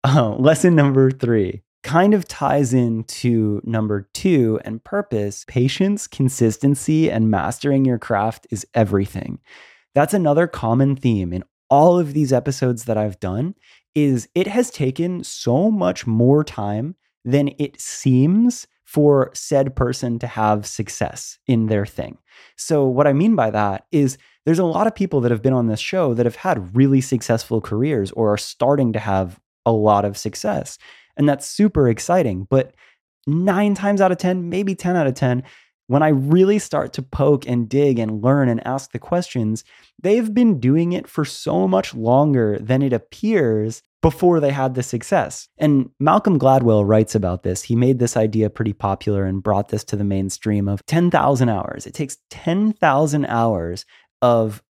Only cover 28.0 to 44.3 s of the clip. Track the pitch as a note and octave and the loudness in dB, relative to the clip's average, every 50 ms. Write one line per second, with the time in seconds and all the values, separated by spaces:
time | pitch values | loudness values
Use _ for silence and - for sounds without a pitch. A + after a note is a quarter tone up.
28 | G2 F#2+ - - A2+ G#2+ G#2 G#2 - - - _ - B2+ C#3+ C#3+ C3+ A#2 G#2+ G#2+ | -2 -4 -2 -2 0 0 0 -2 -4 -10 -4 _ 0 2 2 2 2 0 -2 -4
29 | - G#2 G2 F#2+ F#2+ F2+ F#2 _ _ _ _ _ _ A#2 A#2 A2 G#2 G#2+ G#2 G2+ | -4 -2 0 0 -2 -2 -6 _ _ _ _ _ _ 0 0 2 4 4 4 4
30 | G2+ G#2 G2+ - - A2 - - - - G#3 - - - - - _ - - - | 2 0 -4 -6 -10 -10 -10 -6 -6 -4 -4 -4 -6 -8 -14 -20 _ -20 -20 -20
31 | _ _ _ - C#3+ D3 C#3+ C#3 - - - - G3+ G#3+ - D#3+ C#3+ A#2+ A2+ A2 | _ _ _ 0 0 0 0 0 -4 -14 -2 0 0 2 4 2 2 2 2 0
32 | - - F3 F#3+ E3 A#2+ F#2+ F2+ G2 - - C3+ B2+ - _ _ _ _ _ _ | -2 0 0 0 2 0 -2 -6 -4 0 0 0 0 0 _ _ _ _ _ _
33 | _ _ _ _ _ - D3 E3 F3+ G3+ F#3 F#3 G#3 G#3 G3+ G3 G3 G3+ G3+ G3 | _ _ _ _ _ -2 -2 0 0 0 2 2 2 0 0 0 0 -2 2 2
34 | G3 F#3 F3+ F3+ - F3+ F#3 F#3 F3+ F3 E3+ F#3 G#3 G3 F#3+ - - F3+ F3+ F3+ | 2 2 2 0 0 -2 -2 -2 -4 -4 -4 -2 -2 -2 -4 -4 -2 -2 0 2
35 | D#3 C3+ B2+ - - B2+ B2 B2 B2+ - - - _ _ _ _ _ _ B2 C#3+ | 0 0 0 0 0 0 0 -2 -4 -8 -18 -20 _ _ _ _ _ _ 0 2
36 | D3+ D#3 D3+ C3+ C3+ C#3+ D#3+ F3+ F#3 F#3+ G#3 G#3 - - - D3 - B2 - - | 4 4 2 2 2 2 4 4 4 4 2 0 -2 -4 -4 -4 -4 -4 -8 -10
37 | C3 C3+ - - C#3 C#3+ D3 C3+ C3+ - B2 A#2+ A#2 G#2+ B2+ C#3 D3 C#3+ C3 A#2 | -12 _ -4 0 2 2 2 2 2 0 0 0 -2 -2 0 2 2 2 2 0
38 | A2+ G#2+ A2 G#2+ G2+ B2 C3+ C#3+ C#3 B2 A#2 A2 - - B2+ C3+ - - _ A#2 | -2 -4 -4 -2 0 2 2 2 2 0 0 -2 -4 -6 -6 -6 -8 -10 _ -14
39 | - - - F3 F3 - - B2+ A2+ G#2+ A2 - - _ _ _ _ _ _ _ | -8 -4 -4 -4 -4 -4 -6 -4 -2 -2 -4 -4 -8 _ _ _ _ _ _ _
40 | - F3+ G#3 A#3+ A#3 A3 G#3 A#3 B3 A3+ G3 C3+ A2 B2+ C#3 D#3+ E3+ F3 F3+ F3+ | -2 0 0 2 0 0 2 2 4 4 2 2 2 2 2 2 2 0 -2 -6
41 | - - - - D3+ C#3 - - - E3+ D#3 E3+ F#3+ F#3+ F#3 F#3+ F#3+ - - A#2+ | -8 -8 -6 -4 -4 -4 -6 -10 -6 -4 -2 0 0 2 2 0 0 -2 -8 -4
42 | A2 A2+ B2 C3+ D3 D3+ C#3 B2+ A2+ G#2+ G#2 G#2+ G#2+ G#2+ B2+ C3 C#3 C3+ B2 A2+ | 0 2 4 4 4 4 2 2 2 0 -2 -4 -2 -2 0 0 2 0 0 -2
43 | - _ - - - G#3 A3+ G3 D3 A#2 A2 G#2+ G#2+ A2 A2+ - _ _ _ _ | -4 _ -14 -6 -4 0 0 2 2 2 0 0 -2 -4 -6 -10 _ _ _ _
44 | - E3 - - - F3+ | 0 0 0 4 2 4